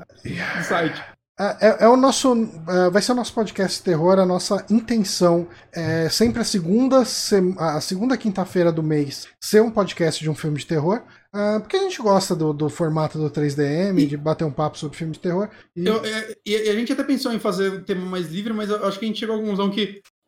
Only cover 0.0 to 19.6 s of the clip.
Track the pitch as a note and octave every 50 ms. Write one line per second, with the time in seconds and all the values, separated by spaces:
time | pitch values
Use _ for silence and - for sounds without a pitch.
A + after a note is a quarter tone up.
0 | E3 - - _ - - - - F3 - - F#3 E3+ - G3+ E3+ E3+ D#3+ D3+ -
1 | - - - _ _ _ _ - G3 G3+ - - G3 G#3+ G#3+ - - A3+ B3 C4
2 | C4 C#4 - - - C4+ B3 A#3 A3+ A3 - - D#3+ E3 F3+ F3+ F#3 F3+ F3 G#3
3 | G3 - B3 B3 A3 - - - A3 - - - G3 F#3 - - - G3 F3 D3+
4 | D#3+ F3+ F#3+ F#3+ F#3+ F#3 F3+ F3+ F3+ - G#3 F#3+ - - G#3 A#3 A3+ - B3 A3+
5 | G3+ - - - F3+ F3 E3+ E3+ F3 E3+ - - - _ - E3+ E3 D#3+ D#3+ E3
6 | E3 D#3 - - A3 A#3+ A3+ A#3+ A3 - - G3+ E3 D#3+ F#3+ A#3 C4 C4+ C4 C4
7 | A#3+ - - - - - G#3+ G3 F#3 F3+ F#3 - D#3 E3 D3 D3+ - - F#3+ F#3
8 | G#3+ C4 C4 - - A3 F#3+ - F#3 F#3+ - F#3 F3 E3+ E3 D#3+ D#3+ D3+ D#3 D3+
9 | C#3+ C3+ - - - - - _ - - - G#3+ A3 A#3+ A3 A3 G3 E3 - -
10 | E3+ D#3+ C#3 - D3+ D#3 D3+ - - D#3 D3 C#3 B2 - E3+ D#3 C#3 E3+ G3+ B3
11 | - - - _ _ _ - G3+ G#3 G#3 G#3+ G#3+ G#3+ - - F#4+ G4 F#4+ F4+ -
12 | B3 G#3 G3 F#3+ F#3+ - F#3 D#3+ D#3 D#3 D3 D3 D3+ D3 C#3+ - F3 D#3+ D#3 D#3+
13 | D#3 D3 - D#3 D#3 D3 - D#3+ D3 D3 C#3 C#3+ D3 C#3+ D3 D#3+ F#3 G3+ F#3+ F3+
14 | C#3 C#3+ D3 C#3+ D3 D#3 D#3 - E3+ D#3 C3 - D#3 D3 - - - D3 C3 -
15 | E3 D#3+ D#3 - - F#3 E3+ F3+ G#3 G#3 - - - _ - E3+ F3 G3+ A3 A3
16 | A3 G#3+ A3 G#3+ A3 G#3+ G#3+ - - G#3 G#3 A3 G#3+ G#3+ G3+ G#3+ A#3+ - C#4 C4+
17 | C#4 C#4 C#4 A#3+ - B3 A#3 G#3 - A3 F#3+ F3+ G3 G3 F#3+ F#3+ F3+ - G3 F3+
18 | F#3 F#3 F#3 F3+ F3 D3+ D#3 F#3 G#3 A3+ A3+ G#3+ G#3+ G3+ G#3 G#3+ G#3 G3 F#3+ -
19 | A3+ A3 G#3 - A#3 A3 A3 G#3+ A3 G#3+ G3+ F#3